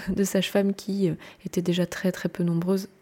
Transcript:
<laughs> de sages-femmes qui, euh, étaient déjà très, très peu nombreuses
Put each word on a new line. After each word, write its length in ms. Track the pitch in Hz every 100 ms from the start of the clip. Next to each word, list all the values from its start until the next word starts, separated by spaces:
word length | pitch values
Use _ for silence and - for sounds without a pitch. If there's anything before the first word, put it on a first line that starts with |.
<laughs> 140 | -
de 100 | 190
sages-femmes 500 | 196 190 180 202 196
qui, 340 | 196 - 196 185
euh, 60 | 156 - - 185
étaient 160 | -
déjà 240 | 175 175 175
très, 260 | - 185
très 160 | 180 175
peu 160 | -
nombreuses 440 | 175 170 175 190 202 -